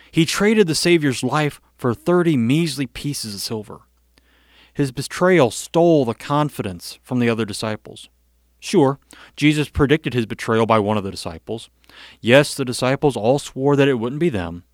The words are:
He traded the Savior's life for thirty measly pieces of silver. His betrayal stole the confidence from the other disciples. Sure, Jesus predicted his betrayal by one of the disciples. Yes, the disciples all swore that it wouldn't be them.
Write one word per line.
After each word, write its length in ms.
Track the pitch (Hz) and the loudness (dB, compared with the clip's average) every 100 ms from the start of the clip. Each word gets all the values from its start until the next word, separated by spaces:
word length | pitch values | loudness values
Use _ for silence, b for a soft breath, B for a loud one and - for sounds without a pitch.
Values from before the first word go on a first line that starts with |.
| b | b
He 160 | - 165 | -2 0
traded 400 | - 202 220 180 | 0 2 2 2
the 80 | |
Savior's 480 | 147 175 170 147 120 | 0 2 2 2 -2
life 400 | 127 143 151 - _ _ | -2 -2 -2 -6 _ _
for 160 | 127 | -4
thirty 420 | 113 - 175 170 143 | -2 0 2 2 2
measly 500 | 113 147 170 135 135 | 2 0 0 -4 -8
pieces 480 | - 147 139 113 | -8 -8 -8 -10
of 60 | 98 | -10
silver. 400 | - 113 104 90 _ _ _ _ b b b b b | -8 -8 -10 -16 _ _ _ _ b b b b b
His 180 | b 139 | b -4
betrayal 580 | 127 135 - 180 180 120 | -4 -10 -2 2 4 4
stole 540 | - - 170 170 160 | 0 -4 2 4 4
the 100 | 120 | 2
confidence 840 | 113 - 147 147 - 107 87 - - | -4 -2 -2 -2 -4 -8 -10 -14 -18
from 180 | - 127 | -6 -2
the 100 | 120 | 0
other 160 | 113 104 | 0 -4
disciples. 640 | 101 110 107 - - - _ _ _ _ _ | -6 -8 -8 -12 -20 -20 _ _ _ _ _
Sure, 380 | - 190 135 139 _ B B - | -2 2 4 2 _ B B -2
Jesus 320 | 147 151 143 | 2 2 0
predicted 460 | - 139 151 143 | 0 2 2 0
his 120 | 123 110 | -4 -4
betrayal 400 | 110 - 113 110 | -6 -2 0 4
by 120 | 110 | 2
one 200 | 101 107 | 2 -2
of 60 | |
the 60 | 95 | -4
disciples. 600 | 87 95 82 - 113 - _ _ B B B | -8 -10 -12 -10 -12 -12 _ _ B B B
Yes, 340 | 107 131 151 | 4 4 4
the 100 | - | 0
disciples 520 | 127 117 127 135 151 117 | -6 -2 -2 0 0 0
all 220 | 110 139 | 0 0
swore 380 | - 135 139 143 | -2 -4 0 4
that 120 | 139 | 4
it 100 | 127 | 2
wouldn't 200 | 117 147 | -2 -2
be 80 | 170 | -2
them. 360 | 107 85 85 - | -2 -6 -10 -16